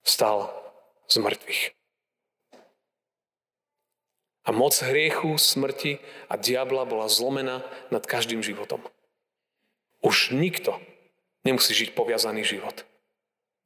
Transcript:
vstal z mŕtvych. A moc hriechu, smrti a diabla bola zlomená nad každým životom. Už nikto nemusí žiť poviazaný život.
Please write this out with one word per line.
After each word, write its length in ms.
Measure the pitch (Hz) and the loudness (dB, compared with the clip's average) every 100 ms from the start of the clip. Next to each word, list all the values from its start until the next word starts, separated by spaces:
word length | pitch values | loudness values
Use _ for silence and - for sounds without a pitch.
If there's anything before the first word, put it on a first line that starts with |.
vstal 480 | - - 110 104 101 - - - _ _ - | 0 2 4 2 -2 -8 -14 -20 _ _ 0
z 120 | 113 | 2
mŕtvych. 420 | 104 - - - - - _ _ _ _ _ _ _ - - _ _ _ _ _ _ _ _ _ _ _ _ _ _ _ _ _ | 2 -2 -4 -4 -4 -8 _ _ _ _ _ _ _ -20 -20 _ _ _ _ _ _ _ _ _ _ _ _ _ _ _ _ _
A 80 | - | 0
moc 240 | 113 143 - | 4 4 4
hriechu, 640 | 131 147 156 156 160 151 | 2 2 2 0 0 2
smrti 600 | - 135 135 - 143 139 - - - | 2 2 0 -2 -4 -6 -10 -14 -8
a 80 | 104 | -2
diabla 480 | 117 127 127 131 | 0 0 0 0
bola 240 | 120 110 110 | 0 -2 2
zlomená 560 | 110 127 135 131 127 - - - | 2 2 -2 -4 -6 -10 -14 -6
nad 160 | 117 | -4
každým 400 | - 123 117 113 | -2 -2 -2 -4
životom. 400 | 104 98 104 - - _ _ _ _ _ _ _ _ _ _ _ | -4 -6 -8 -8 -10 _ _ _ _ _ _ _ _ _ _ _
Už 320 | 123 - - 131 | 2 4 2 2
nikto 400 | 175 - - - - - _ _ _ _ 131 | 2 0 -2 -4 -6 -20 _ _ _ _ 0
nemusí 240 | 123 - | 2 2
žiť 240 | 110 110 - | 2 0 0
poviazaný 480 | 117 110 110 107 | 0 0 0 -2
život. 400 | 101 101 110 - - _ _ _ _ _ _ _ | -2 -4 -8 -12 -18 _ _ _ _ _ _ _